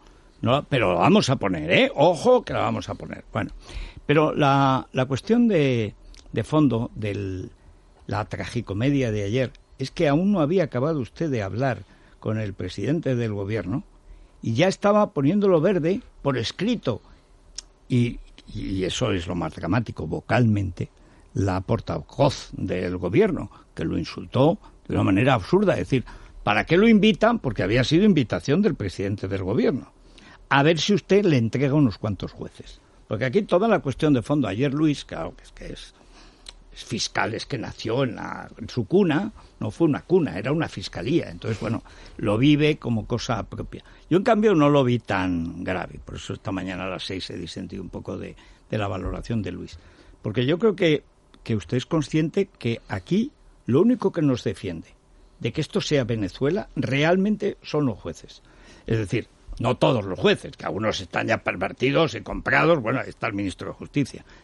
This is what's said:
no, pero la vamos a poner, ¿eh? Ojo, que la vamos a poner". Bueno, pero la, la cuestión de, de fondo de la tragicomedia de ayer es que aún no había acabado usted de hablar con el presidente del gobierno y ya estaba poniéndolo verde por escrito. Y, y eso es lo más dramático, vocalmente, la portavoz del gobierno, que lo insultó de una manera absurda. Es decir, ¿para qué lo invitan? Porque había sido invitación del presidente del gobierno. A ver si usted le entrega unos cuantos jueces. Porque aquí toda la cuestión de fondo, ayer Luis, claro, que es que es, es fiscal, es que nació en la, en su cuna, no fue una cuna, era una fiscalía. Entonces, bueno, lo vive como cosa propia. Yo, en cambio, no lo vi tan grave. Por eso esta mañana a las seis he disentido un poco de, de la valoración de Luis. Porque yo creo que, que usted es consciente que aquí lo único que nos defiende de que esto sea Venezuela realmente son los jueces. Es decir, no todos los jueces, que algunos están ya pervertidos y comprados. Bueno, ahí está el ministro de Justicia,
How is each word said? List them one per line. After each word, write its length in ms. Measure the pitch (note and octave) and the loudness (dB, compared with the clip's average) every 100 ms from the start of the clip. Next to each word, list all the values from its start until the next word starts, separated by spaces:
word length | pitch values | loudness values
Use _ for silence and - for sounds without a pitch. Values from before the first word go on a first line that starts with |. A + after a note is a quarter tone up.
| - - - - | -20 -20 -20 -4
no, 220 | A2 C3+ - | 0 0 2
pero 240 | C3+ G2 | 0 2
la 80 | F2 | 4
vamos 300 | G2+ G#3 - | 6 6 4
a 60 | C3 | 2
poner, 340 | G2+ F2 D#3+ | 0 -2 2
¿eh? 180 | G3 C4 | 2 2
Ojo, 480 | - D#3+ D#3 A#3+ B3 | 4 4 4 4 4
que 100 | - | 2
la 80 | B2 | -2
vamos 300 | G#2+ A2+ - | -2 -2 -6
a 40 | |
poner". 300 | - - - - | -10 -12 -14 -8
Bueno, 200 | G#2+ - - - - - - | -6 -6 -8 -14 -14 -12 -8
pero 300 | - D3 D#3 | 2 4 4
la, 520 | - C#3+ C#3 C3+ C3 - | 2 4 4 4 2 -2
la 140 | - C3 | -4 -2
cuestión 420 | C3 - A#3 A#3+ | -2 0 4 4
de, 460 | F3+ C#3 A#2+ G#2 - - - - | 4 2 0 -2 -8 -20 -20 -8
de 120 | - | -6
fondo 460 | A2 D3+ D3 A2+ A#2+ | 0 2 4 2 -4
de 540 | - G#2+ G2+ G2 F#2 - - - - _ _ - | -6 -6 -4 -6 -8 -10 -14 -20 -20 _ _ -6
la 180 | G#2 G2+ | -6 -4
tragicomedia 840 | - - B2 - G2+ C3 C#3+ B2 | -8 -6 -6 -4 -2 0 2 0
de 100 | G#2+ | -2
ayer 280 | G2+ B2 B2 - _ - | -2 -2 -2 -6 _ -10
es 120 | C3+ | -8
que 180 | - D#3+ | 0 2
aún 220 | C#3+ F#3+ | 4 4
no 80 | G3+ | 2
había 240 | C#3+ F#3+ | 2 2
acabado 360 | D3+ B2 C#3+ D#3 | 0 0 -2 -2
usted 300 | A2+ - D#3+ | -4 -4 -4
de 120 | B2 | -2
hablar 420 | G2 G#2 C3+ G#2 F#2+ - - - | -2 -2 -2 -2 -8 -20 -20 -10
con 220 | A2 A2 | -4 -4
el 140 | G#2+ | -4
presidente 600 | - F#2 - G#2+ E3 C3+ | -6 -8 -4 -2 -2 0
del 180 | B2 A#2 | 0 -2
gobierno 520 | G2+ G2 A2 F2+ A#2+ - _ - - - _ | -2 -4 -4 -4 -6 -8 _ -20 -20 -20 _
y 120 | - | -4
ya 120 | A2+ F3+ | 2 2
estaba 460 | - G3+ G#3 G3+ | 2 2 4 2
poniéndolo 480 | - C#3 G#3 G3 F3 | 2 2 4 4 4
verde 400 | E3 F#3 D3+ A3 - - | 4 2 0 -2 -6 -8
por 140 | C#3+ B2+ | -4 -2
escrito. 640 | A2 - G#3 A#3 - G#2 - - _ _ _ - - _ - | -2 -4 -2 -2 -4 -6 -8 -20 _ _ _ -20 -20 _ -2
Y, 300 | B2+ A#2+ - - - - | 0 0 -2 -14 -20 -14
y 320 | G#2+ A2+ F#2+ | -10 -6 -2
eso 280 | F#2 - A#2+ | -2 -2 -2
es 140 | G2 F2 | -2 -4
lo 80 | |
más 200 | F2+ D#3 | -6 -6
dramático, 520 | - F2 A#2 A2 - - | -6 -2 -2 -2 -6 -8
vocalmente, 800 | - - A#2+ A#2 G#2 F#2+ - - _ - - - | -6 0 2 4 2 0 -6 -10 _ -20 -20 -10
la 260 | - G2 F#2 | -2 0 0
portavoz 920 | - A2+ - D#2+ - - C#3+ - - | 0 -2 -2 -8 -6 2 2 0 -10
del 440 | - G2 F2+ F#2 F2+ | -8 -4 -2 -4 -4
gobierno, 540 | F2 A#2+ G#3+ A#2+ F#2+ - - | 0 2 2 0 -8 -14 -18
que 100 | - | -8
lo 140 | D#3+ - | -4 -4
insultó 600 | D#3 - F#2 A#2+ C#3 - - - - | -6 -10 -4 2 2 2 -6 -18 -6
de 60 | |
una 100 | - | 0
manera 300 | G#2 C#3+ C3 | 2 4 4
absurda. 400 | B2 F#2 F#3 G3+ | 2 2 2 4
Es 60 | C#3+ | 0
decir, 240 | - C3 - - - - | 0 -2 -2 -14 -20 -6
¿para 220 | - G#2+ | 0 0
qué 120 | - E3+ | 2 4
lo 120 | A3+ | 6
invitan? 500 | A3 G#3+ - G#3+ A#3 | 6 6 4 2 2
Porque 240 | C#3 G2+ | -2 -2
había 220 | F#2+ A#2+ | 0 2
sido 200 | B2 D#3+ | 4 4
invitación 580 | G#3+ D#3+ A#2+ F#2 - D#3+ | 6 4 2 -2 0 2
del 120 | G#3 | 2
presidente 540 | - G2+ - G2 G2+ G2 | 0 -4 -4 -4 -4 -4
del 140 | G2 | -4
gobierno. 500 | F#2 B2 B3 C3+ - _ - - - - - | -2 0 2 0 -6 _ -20 -20 -20 -12 0
A 140 | C#3 | 4
ver 160 | C#3+ E3+ | 4 4
si 160 | - | 2
usted 300 | G3+ - G3 | 0 4 2
le 120 | G3+ C#3 | 4 4
entrega 380 | A2+ B2 C#3 | 2 0 0
unos 240 | D3 C3+ - | 4 2 0
cuantos 340 | G#2+ F#2+ - | -6 -6 -8
jueces. 480 | - B1 - - - _ _ - | -10 -14 -16 -20 -20 _ _ -8
Porque 160 | G#2+ | -4
aquí 180 | B2+ D#3 | 0 0
toda 260 | G#3+ F3 A3+ | 2 2 2
la 120 | F3+ | 2
cuestión 320 | C3+ - D#3 | 0 0 2
de 80 | C3 | 2
fondo, 260 | - D3+ G#2+ | 2 0 0
ayer 240 | G2 C#3 | 0 -2
Luis, 320 | C#3 D#3+ C#3 | 0 0 0
claro, 300 | - E2+ F2 - | -6 -10 -10 -12
que 80 | |
es 80 | - | -20
que 140 | - F2 | -18 -16
es, 220 | - - - - - - _ - - - | -16 -18 -20 -20 -20 -20 _ -20 -20 -20
es 100 | - | -18
fiscal, 500 | - G#2+ - - G2 | -8 -6 -4 -2 -2
es 120 | G#2+ - | -4 -8
que 120 | A#2 | -8
nació 440 | G#2+ - G#2+ B2 | -10 -8 -4 -2
en 120 | C3+ F#2+ | -2 -4
la, 320 | F2 F#2 F2+ - | -10 -12 -14 -16
en 100 | G2 | -10
su 180 | - A2 | -6 0
cuna, 460 | F3+ F#3 D3 G#3+ - - - | 4 4 2 -2 -8 -18 -10
no 100 | A2 | -8
fue 160 | - E3 | 0 0
una 160 | B2 | 0
cuna, 360 | - F#3+ C3 E2 | 2 2 2 -4
era 120 | A#2 | -4
una 160 | D3 A#2 | -2 -4
fiscalía. 600 | - G2 - F#2 D#3+ - | -6 -10 -8 0 0 -2
Entonces, 300 | F2 A2+ G#2+ | -8 -6 -4
bueno, 220 | - A2 - - - - | -4 -6 -8 -20 -20 -6
lo 220 | G#2+ G#2+ | -2 2
vive 400 | C#3 D3 D3+ D#3 | 4 4 4 0
como 280 | - A2+ G#2 | -2 -4 -2
cosa 360 | A#2+ - A2 | -4 -4 -6
propia. 400 | F#2+ G2 - - - - - | -6 -10 -12 -14 -18 -14 0
Yo, 60 | E3+ | 2
en 60 | |
cambio, 300 | A#3+ A3 G#3+ | 4 4 4
no 160 | F3 D3 | 6 6
lo 120 | D3 | 6
vi 140 | B2 A#2+ | 4 2
tan 640 | - G2 F#2 F2 E2 E2+ | 0 -2 0 -2 -4 -6
grave. 380 | F2+ F2+ E2 - | -6 -6 -6 -12
Por 120 | - F2+ | -14 -14
eso 160 | - | -12
esta 180 | G2 - | -10 -8
mañana 320 | F#2+ F#2 F2+ | -6 -6 -8
a 40 | F#2+ | -8
las 160 | F2+ | -8
seis 240 | - F#2+ - | -8 -10 -10
he 60 | G#2 | -12
disentido 460 | D#2+ - F2+ G2 | -12 -12 -12 -12
un 80 | F#2 | -12
poco 260 | - F#2+ G2 | -12 -10 -10
de, 180 | F#2 - - - - | -12 -16 -20 -20 -6
de 80 | A#2+ | -4
la 100 | G2+ | -2
valoración 540 | G2 F#2 F2+ - A#2 | -4 -6 -8 -4 -4
de 100 | F#2 | -4
Luis. 260 | F2 - - - - - - | -8 -14 -18 -20 -20 -20 -12
Porque 220 | A2 G#2+ B2 | -6 -2 0
yo 120 | E3+ | 2
creo 160 | A3 F3+ | 2 2
que, 280 | E3+ D3+ - _ _ - | 2 2 -2 _ _ -14
que 100 | - G#2+ | -4 -4
usted 200 | - B2 | -2 -4
es 100 | - | -2
consciente 640 | D#3+ C#3+ D#3 D#3+ G3 G3 - | -2 0 0 0 0 -4 -4
que 220 | A#2+ A#2 - | -4 -4 -6
aquí 420 | G2+ - F#3 C4 - - _ - | -6 -2 0 -2 -6 -20 _ 2
lo 140 | B2+ | 4
único 280 | A3+ B3 G3 | 4 4 0
que 100 | - | 0
nos 200 | D3 B2 | 0 0
defiende 440 | - G2 F#2+ E2 - _ _ - - - | -2 -6 -8 -10 -12 _ _ -20 -20 -8
de 120 | A#2 | -6
que 80 | - | -4
esto 200 | D3 G3+ | -4 -2
sea 240 | - D3 | 0 0
Venezuela 640 | A#2 A#2 - - C3+ F#3+ - - | 0 -2 -4 -2 -2 -2 -4 -6
realmente 800 | A#2+ C3+ D#3 F#3+ G3 G#3+ G3+ - | -2 0 2 2 2 0 -4 -6
son 240 | - D3+ C#3 | -4 -2 -2
los 120 | G2 | -2
jueces. 440 | E2+ - - - _ - - - - | -8 -12 -16 -20 _ -20 -20 -12 -4
Es 120 | A2+ | -2
decir, 300 | G#2 A#2 - _ - - | 0 -4 -6 _ -14 -4
no 180 | A2+ - | -2 2
todos 260 | - B2 | 2 2
los 140 | G2 F#2 | -2 0
jueces, 360 | G3+ F3+ - - | 2 2 -2 -10
que 100 | - | -8
algunos 340 | F#2+ G#2+ G2+ | -4 -2 -4
están 280 | F#2 A2+ A2+ | -4 -4 0
ya 100 | G#2+ | -2
pervertidos 760 | - G2 G2 - B2+ C#3+ D#3+ | -2 -4 -4 -2 0 2 2
y 60 | G#2+ | -2
comprados. 600 | G2 G2 G#2 C3+ D3+ E3 | -10 -8 0 2 4 2
Bueno, 180 | A2 B2+ | 0 -4
ahí 80 | G2 | -6
está 180 | - A#2+ | -6 -6
el 60 | |
ministro 360 | G2+ G2+ - F#2 | -4 -4 -6 -10
de 60 | |
Justicia, 500 | - F2 C#3+ C3+ - - - | -12 -6 -4 -4 -6 -20 -20